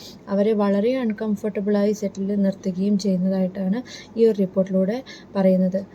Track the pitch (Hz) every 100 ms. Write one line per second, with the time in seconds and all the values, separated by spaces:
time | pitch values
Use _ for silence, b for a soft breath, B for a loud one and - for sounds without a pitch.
0 | B B - 196 208 214 202 202 220 262
1 | 233 208 214 208 214 208 202 208 202 208
2 | 196 190 196 202 196 185 190 180 202 202
3 | 202 185 185 190 185 196 185 226 254 B
4 | B 226 226 202 185 196 190 190 190 240
5 | - B B 202 190 185 185 190 196